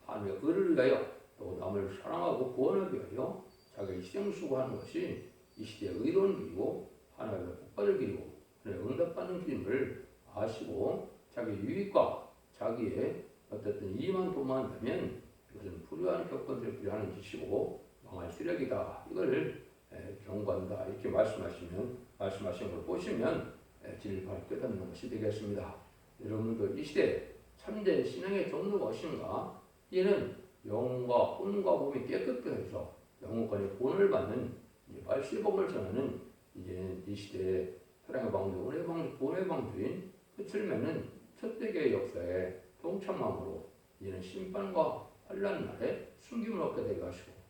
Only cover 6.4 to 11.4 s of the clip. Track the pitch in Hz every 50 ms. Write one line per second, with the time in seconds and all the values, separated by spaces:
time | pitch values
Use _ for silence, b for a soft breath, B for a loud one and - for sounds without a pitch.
6.4 | - - - - - - - - - - - - - - - - - 107 98 90
7.4 | 90 87 - - - - - 107 104 101 95 - - 107 85 - - - - -
8.4 | - _ _ _ - 107 95 90 95 120 131 165 170 170 - - - 180 185 -
9.4 | - 147 - - - - 123 135 - - - - - - - - - - - -
10.4 | - - - - - 82 - - - - - - - - - - - - - -